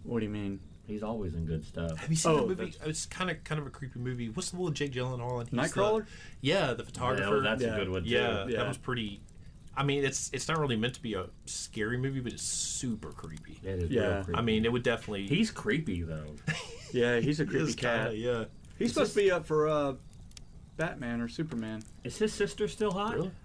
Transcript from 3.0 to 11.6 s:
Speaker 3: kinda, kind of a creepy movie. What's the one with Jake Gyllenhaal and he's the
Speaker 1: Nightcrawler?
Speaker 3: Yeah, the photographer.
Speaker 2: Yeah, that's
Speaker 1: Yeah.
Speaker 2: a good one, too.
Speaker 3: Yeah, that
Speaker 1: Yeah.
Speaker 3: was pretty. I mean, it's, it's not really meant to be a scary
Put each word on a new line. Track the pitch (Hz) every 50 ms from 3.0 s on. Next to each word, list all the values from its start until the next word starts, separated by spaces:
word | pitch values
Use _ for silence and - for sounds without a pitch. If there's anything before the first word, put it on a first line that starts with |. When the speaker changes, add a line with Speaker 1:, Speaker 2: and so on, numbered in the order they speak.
| -
Speaker 3:
kinda, | - - - 185 180 165
kind | 156 - - 156 156
of | 143
a | 131
creepy | - - 139 123 - 123
movie. | 123 127 127 123 120 113
What's | 110 185 185 -
the | -
one | 180 185
with | 170 143
Jake | - 147 143
Gyllenhaal | 127 127 123 127 127 120 120 123 123 120
and | 120 120
he's | - 123 143 -
the | - -
Speaker 1:
Nightcrawler? | 202 214 220 220 214 - - - - - - -
Speaker 3:
Yeah, | - 135 170 196 165 131 117
the | 117 117
photographer. | - - - 123 123 127 101 98 101 107
Speaker 2:
Yeah, | 104
that's | 92 104 110 127
Speaker 1:
Yeah. | 123 113 110
Speaker 2:
a | 104
good | 98 92
one, | 92 92 87
too. | 110
Speaker 3:
Yeah, | 120 123 123 120
that | 110 101 98 117
Speaker 1:
Yeah. | 117 110 120 127
Speaker 3:
was | 131 -
pretty. | - - 123 120 110 101 101 - - - - - - - - - - - -
I | 135 139
mean, | 143 139 143 139
it's, | 135 - - - - -
it's | 131 - -
not | 135 156
really | 151 135 120
meant | 107 110 123 123
to | -
be | - 117 101
a | 92 90 - - - -
scary | - - -